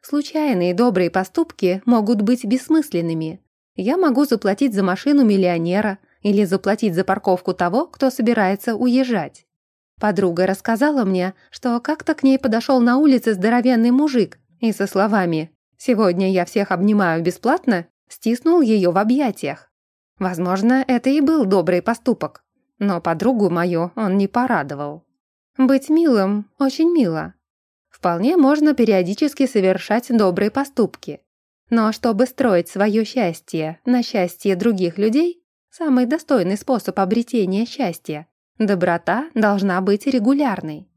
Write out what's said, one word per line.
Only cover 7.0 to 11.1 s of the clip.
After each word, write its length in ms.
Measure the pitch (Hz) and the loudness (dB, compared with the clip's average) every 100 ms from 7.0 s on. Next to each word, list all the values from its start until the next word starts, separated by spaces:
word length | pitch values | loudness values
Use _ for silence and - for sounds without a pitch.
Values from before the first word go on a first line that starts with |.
парковку 500 | 190 196 - 180 - | -2 -2 0 -2 -2
того, 320 | 180 175 220 | -2 -2 -2
кто 240 | 339 - 269 | -4 -2 -2
собирается 680 | 262 226 233 190 196 - | 0 0 2 0 -2 -4
уезжать. 680 | 214 247 247 254 214 143 _ _ _ _ _ _ _ | -2 0 0 0 -4 -6 _ _ _ _ _ _ _
Подруга 460 | 214 190 185 170 | -2 0 0 0
рассказала 600 | 185 190 - 226 294 285 | 0 -2 -4 0 0 2
мне, 280 | 196 | 0